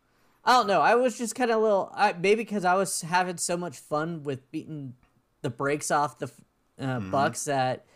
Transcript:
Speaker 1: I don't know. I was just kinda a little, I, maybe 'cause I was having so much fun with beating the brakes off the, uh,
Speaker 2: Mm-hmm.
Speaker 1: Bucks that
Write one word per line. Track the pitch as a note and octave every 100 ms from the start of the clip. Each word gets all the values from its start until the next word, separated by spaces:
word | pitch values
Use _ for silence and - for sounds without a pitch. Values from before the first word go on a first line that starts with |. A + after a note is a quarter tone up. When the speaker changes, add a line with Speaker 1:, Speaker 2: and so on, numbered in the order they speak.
| _ _ _ _
Speaker 1:
I | -
don't | B3 G3+
know. | F3+
I | D#3 A#3+
was | B3+ -
just | A3+ C4
kinda | A#3+ A3+
a |
little, | A3 G3 - -
I, | G3+
maybe | F3 F#3+ G#3+ A3
'cause | G3+ F3+
I | F#3+
was | F3+ -
having | D#3+ F3+ F3+ E3+
so | - F3
much | F3 C3
fun | - D3+ D#3+ E3+
with | C#3+ B2+ -
beating | D#3 - D3+ C3+ A#2+ _ _ _ _
the | C#3+
brakes | A#2 C#3 D3 -
off | D3+ D3 -
the, | C3 - _ _ _ -
uh, | C3+ B2+
Speaker 2:
Mm-hmm. | F#2+
Speaker 1:
Bucks | C3+ D3+ - D3+
that | C3+ B2+ A#2+ -